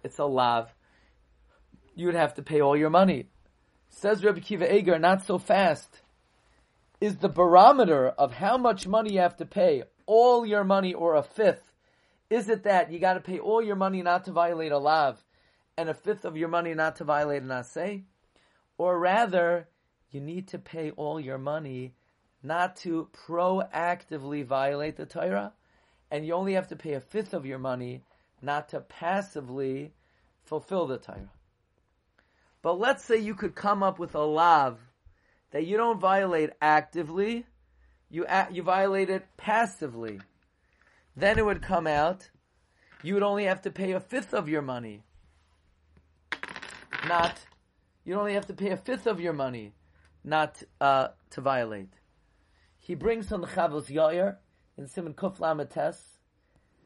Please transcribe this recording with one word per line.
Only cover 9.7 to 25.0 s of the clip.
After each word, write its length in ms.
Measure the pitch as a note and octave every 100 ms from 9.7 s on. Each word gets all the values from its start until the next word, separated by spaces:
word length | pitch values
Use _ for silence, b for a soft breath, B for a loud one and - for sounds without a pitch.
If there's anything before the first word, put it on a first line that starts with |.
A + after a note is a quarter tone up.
| C#3 - _ -
all 400 | A3 B3 A#3+ A3+
your 160 | G#3
money 320 | G3 G3 F#3
or 220 | F3 E3+ D#3
a 80 |
fifth, 480 | - - G3+ - _ _ _ _ _ _ _
is 180 | A3+ G3+
it 140 | G#3+
that 300 | G3+ F#3 D#3+
you 80 | E3+
gotta 200 | F#3 F#3
pay 200 | - F#3
all 200 | G3 A3+
your 160 | A3 G3
money 260 | F#3+ F#3+
not 220 | F3 F3+
to 80 | F#3+
violate 380 | E3+ E3+ E3+ D#3+
a 80 | C#3+
lav, 460 | D3 D#3+ C#3+ A#2 _ _ _ _ _ -
and 120 | D#3+
a 60 |
fifth 300 | D3+ G#3 G3+
of 120 | F3+ D#3
your 120 | E3
money 260 | E3+ E3+
not 220 | D#3+ D#3+ D#3
to 80 |
violate 380 | D3+ D3 D3 C#3+
an 60 | C3
aseh? 560 | B2+ B2 D#3+ F3+ G3+ F#3+ _ _ _ _ _ _ -
Or 180 | F3 F3+
rather, 720 | F3+ G#3 A#3 F3+ E3+ F3 E3 _ _ _ _
you 100 | C#3
need 280 | C#3+ F3 F#3+
to 100 | F#3
pay 340 | - E3 D3+
all 260 | - D3+ D#3
your 200 | C3 C3+
money 560 | C3+ D3+ D3 B2+ B2+ - _ _ _ _
not 320 | C3+ E3 F3+ F#3
to 320 | F3+ E3 -
proactively 1300 | - - E3+ F3+ F#3+ - D3+ F3 F3 - D#3 C3+ D3
violate 520 | B2 C3+ C#3 C#3+ D#3
the 100 | -